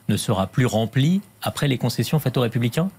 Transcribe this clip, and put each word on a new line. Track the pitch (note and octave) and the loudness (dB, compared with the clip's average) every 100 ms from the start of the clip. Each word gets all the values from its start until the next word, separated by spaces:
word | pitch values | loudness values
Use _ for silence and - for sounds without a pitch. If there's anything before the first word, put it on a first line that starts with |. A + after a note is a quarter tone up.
| - | -2
ne | G2+ | -2
sera | - F#2+ F#2+ | 0 0 0
plus | - B2 | 0 0
rempli | G#2+ A2 C3 C#3+ F#3+ - _ | 0 0 2 2 2 -2 _
après | - - C#3+ | -8 -2 -2
les | B2+ | 0
concessions | B2 - - D#3 | -2 -2 0 0
faites | C3+ C3 | 0 0
aux | |
Républicains ? | A#2+ A#2+ A#2+ D#3 F#3 | 0 0 0 0 -2